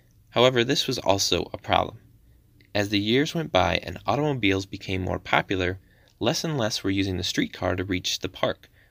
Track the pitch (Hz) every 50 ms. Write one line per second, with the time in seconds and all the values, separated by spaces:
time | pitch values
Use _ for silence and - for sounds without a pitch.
0 | _ _ _ _ _ _ - 113 120 127 131 120 117 123 143 - - - 131 -
1 | - - 101 98 - - - 85 - - - - - - 95 90 90 - - -
2 | - - _ _ _ _ - _ _ _ _ _ - _ _ 104 104 101 107 101
3 | 101 107 117 131 147 165 - 170 160 - - 92 90 87 87 85 - - 87 -
4 | - - 104 131 147 151 143 127 110 95 95 95 98 - - 101 - - 95 95
5 | 92 92 90 87 - - - 143 165 - 101 92 90 90 95 95 - _ _ _
6 | _ _ _ _ - 113 160 - - 170 156 139 113 107 - - - 98 98 98
7 | 95 98 92 90 90 - - - - - - - 92 92 92 95 92 98 92 90
8 | - - - - - 92 - - - 123 - - - - _ _ _ _